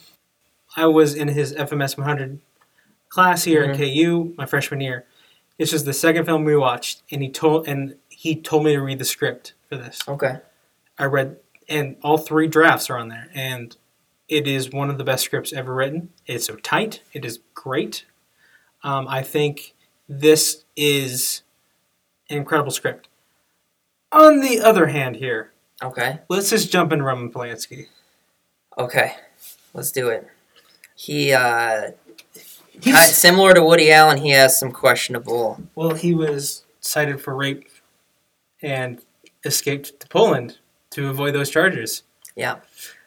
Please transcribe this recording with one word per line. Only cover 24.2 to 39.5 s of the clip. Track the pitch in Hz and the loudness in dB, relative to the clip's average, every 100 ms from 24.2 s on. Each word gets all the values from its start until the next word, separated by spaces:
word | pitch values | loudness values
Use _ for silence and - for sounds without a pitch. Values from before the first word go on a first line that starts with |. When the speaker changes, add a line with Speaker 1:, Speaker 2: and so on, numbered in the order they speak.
| 311 285 | 8 8
Speaker 1:
the | 269 226 | 2 2
other | 214 190 156 | 4 4 4
hand | 143 131 113 | 0 -4 -6
here, | 131 110 107 _ _ - | -6 -6 -8 _ _ -14
Speaker 2:
Okay. | 127 - 123 147 - | -12 -6 -6 -6 -4
Speaker 1:
let's | 185 196 | -4 0
just | 220 - | 0 0
jump | 185 170 | 0 2
in | 156 | 0
Roman | 135 127 120 | -2 -4 -6
Polanski. | 127 120 113 - 123 104 _ _ _ _ _ _ _ _ - | -10 -12 -12 -16 -18 -20 _ _ _ _ _ _ _ _ -8
Speaker 2:
Okay. | 123 139 113 - - _ - - _ | -6 -2 -2 -4 -20 _ -20 -20 _
Let's | - 135 | -12 -8
do | 135 123 | -4 -4
it. | 110 - _ _ _ _ _ _ - | -4 -8 _ _ _ _ _ _ -20
He, | - 147 143 | -8 -4 2
uh, | 131 123 117 117 110 101 - _ - - - - - _ - | 2 2 0 -2 -4 -6 -14 _ -20 -20 -20 -20 -20 _ -4
Speaker 1:
He's | 247 160 | 4 8
Speaker 2:
kind, | 165 | 8
similar | - 175 190 190 | 6 6 6 8
to | 180 | 8
Woody | 160 165 156 | 8 6 8
Allen, | 156 156 139 | 8 8 6
he | 147 | 4
has | 139 135 - | 6 6 6
some | 131 | -2
questionable | - 135 120 - 123 117 117 110 107 - - | 0 2 2 -2 -8 -6 -4 -4 -6 -14 -6
Speaker 1:
Well, | 165 160 | -4 -2
he | 175 | 0
was | 165 156 143 143 - _ _ | 0 0 -4 -6 -10 _ _
cited | - 156 143 135 | -6 -2 -2 -4
for | - 131 | -8 -6
rape | 139 135 - _ _ _ _ _ _ _ _ _ | -6 -8 -14 _ _ _ _ _ _ _ _ _
and | 147 135 127 120 _ _ _ _ | -8 -8 -8 -12 _ _ _ _
escaped | 147 | -8